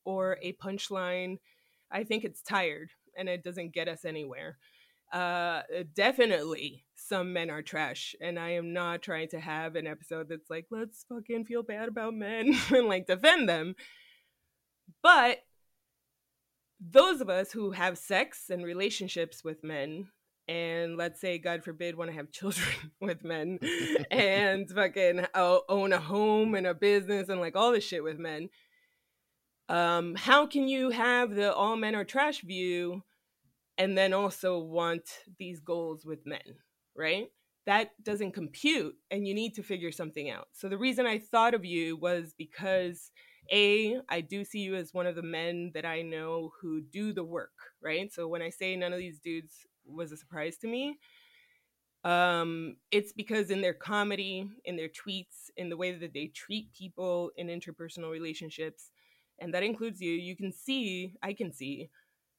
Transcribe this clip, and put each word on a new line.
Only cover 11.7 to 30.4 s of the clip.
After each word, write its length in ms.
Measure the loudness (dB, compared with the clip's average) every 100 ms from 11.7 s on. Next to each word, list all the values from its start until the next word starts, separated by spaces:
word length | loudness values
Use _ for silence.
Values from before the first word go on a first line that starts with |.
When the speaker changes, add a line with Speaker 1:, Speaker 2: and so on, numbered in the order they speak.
| -6 -4
Speaker 1:
about 240 | -4 -4
men 400 | -4 -4 0 4
<laughs> 160 | 4 6
and, 180 | 6 6
like, 180 | 4 2
defend 400 | 6 8 8 6
them." 280 | 2 0 -8 -14 -20 -20 _ _ _ _ _ _ _ _ 6
But 380 | 10 10 8 2 -6 _ _ _ _ _ _ _ _ _ _ _ _ -20
those 400 | 6 10 10 6
of 80 | 0
us 240 | 0 -2
who 200 | -4 -4
have 260 | 0 0 0
sex 500 | 0 2 2 -4 -6
and 160 | -6
relationships 800 | -4 -2 -2 -2 -6 -4 -4 -6
with 180 | -10 -8
men, 460 | -6 -4 -4 -6 -12 _ _ _ -6
and 480 | -4 -2 -2 -2 -2
let's 240 | -4 -4
say, 160 | -4 -2
God 260 | -2 -4
forbid, 320 | -6 -6 -6
wanna 180 | -4 -6
have 200 | -8 -10
children 400 | -6 -4 0 -2 -2
<laughs> 180 | -8 -8
with 220 | -6 -4
men 360 | -6 -4 -4 -4
Speaker 2:
<laughs> 500 | -4 -2 0 0 2
Speaker 1:
and 600 | 2 4 4 4 2 0
fucking 560 | 0 2 4 4 4 2
o-, 300 | 4 6 6 4
own 240 | 2 4
a 80 | 2
home 540 | 2 2 6 6 4
and 120 | 2 0
a 60 |
business 560 | 4 6 6 4 -2 0
and, 100 | -2
like, 160 | 0
all 180 | 4 6
this 120 | 6
shit 180 | 2 -4
with 160 | -4 -6
men, 300 | -6 -6 -8 _ _ _ _ _ _ _ _ _ _ _ -2
um, 460 | 2 4 2 0
how 320 | 0 8 8